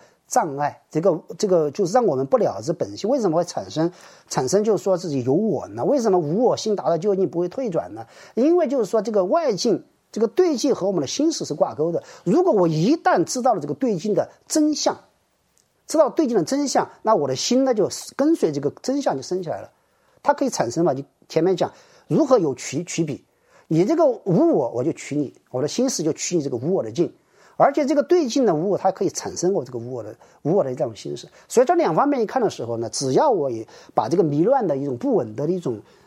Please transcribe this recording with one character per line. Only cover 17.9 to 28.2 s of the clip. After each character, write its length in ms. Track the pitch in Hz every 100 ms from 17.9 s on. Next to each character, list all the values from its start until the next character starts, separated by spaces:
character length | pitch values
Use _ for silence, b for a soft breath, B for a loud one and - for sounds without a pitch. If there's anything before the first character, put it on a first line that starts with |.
| - - -
跟 180 | 294
随 160 | 330 175
这 100 | 143
个 120 | 139 -
真 180 | - 277
相 140 | 254
就 80 | 135
升 180 | - 185
起 80 | 165
来 120 | 101
了。 100 | - _ _ _ _ _
它 100 | -
可 100 | 285
以 60 | 262
产 180 | - 120
生 160 | 160
嘛， 80 | 165
你 120 | 135 139 _ _
前 160 | 160
面 120 | 170 175
讲 160 | 156 b b b b
如 180 | 175 294
何 140 | 247
有 120 | 170 -
取， 260 | - 139
取 220 | 175 -
彼， 200 | 160 110 _ b b b b
你 160 | 160
这 100 | 208
个 100 | 330
无 460 | 302 220 - 175 339
我， 180 | 208 120
我 80 | 117
就 100 | 143
取 200 | - -
你， 180 | 147 131 - _
我 100 | 127
的 60 | 143
心 200 | - 262
识 140 | -
就 100 | 143
取 240 | 104 - 175
你 60 |
这 80 | 135
个 60 | 123
无 180 | 139
我 80 | 185
的 80 | 110
境。 220 | 123 147 - b b b b
而 160 | 214
且 140 | 285 277
这 80 |
个 80 | 294
对 240 | - 359